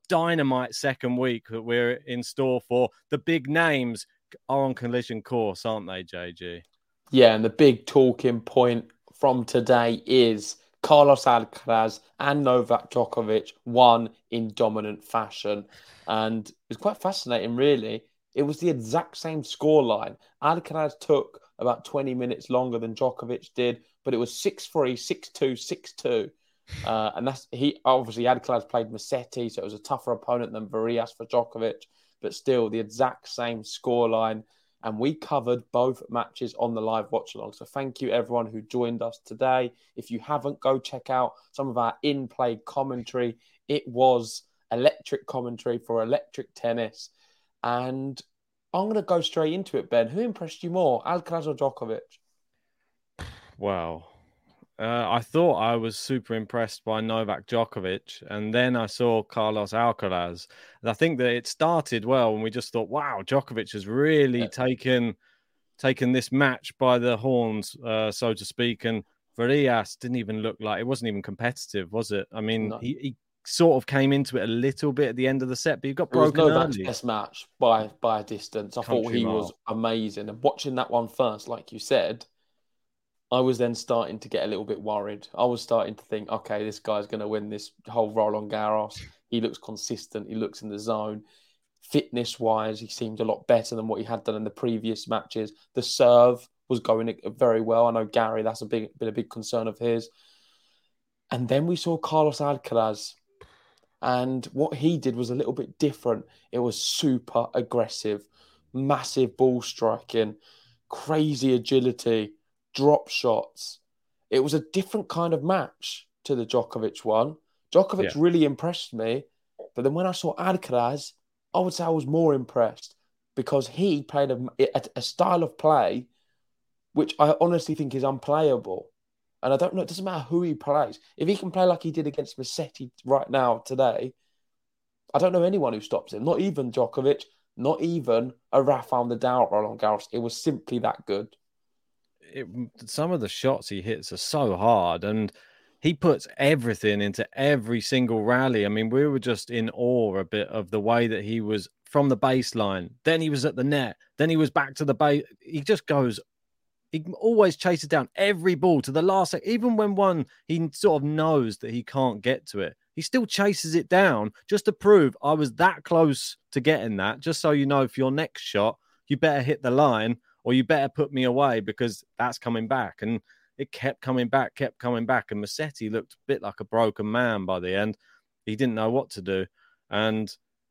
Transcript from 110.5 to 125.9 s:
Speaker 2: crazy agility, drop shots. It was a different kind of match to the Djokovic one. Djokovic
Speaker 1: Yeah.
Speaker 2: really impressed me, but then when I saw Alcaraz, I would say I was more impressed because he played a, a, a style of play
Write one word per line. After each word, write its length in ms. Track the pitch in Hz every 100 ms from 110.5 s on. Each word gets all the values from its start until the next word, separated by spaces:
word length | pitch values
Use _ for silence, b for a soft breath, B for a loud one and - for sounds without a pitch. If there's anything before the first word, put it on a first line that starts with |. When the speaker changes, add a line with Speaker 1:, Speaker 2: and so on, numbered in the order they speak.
| b b b -
Speaker 2:
crazy 640 | - - 160 151 135 135 123
agility, 800 | 120 135 127 113 120 113 104 - _ _ _
drop 360 | - 139 147 -
shots. 720 | - 123 110 - - - - _ _ _ _ -
It 120 | 131
was 120 | 143
a 60 | 151 156
different 360 | 190 190 214 190
kind 240 | 165 170
of 100 | 160
match 640 | 156 190 - - - - - _ -
to 100 | 131
the 100 | 110
Djokovic 580 | 123 117 117 110 -
one. 340 | 113 110 135 156 _ _ _
Djokovic 400 | 175 190 190 196 147
Speaker 1:
Yeah. 60 |
Speaker 2:
really 240 | 170 170 147
impressed 480 | 131 165 170 -
me, 320 | 117 113 127 - _ _ - - -
but 80 |
then 100 | 131
when 140 | 156 185
I 40 |
saw 240 | 180 165 -
Alcaraz, 800 | 175 185 - 123 120 143 - - _ _ _
I 60 | 180
would 140 | 185
say 120 | 175 170
I 40 |
was 160 | 160 131
more 280 | 156 165
impressed 600 | 135 120 123 113 - - _ _ _ _ -
because 320 | 123 143 123
he 360 | - 196 151
played 260 | 135 147 139
a, 140 | 123 127 -
a, 220 | 135 135 - -
a 40 |
style 400 | - - 185 175
of 140 | 160 -
play 500 | 156 151 101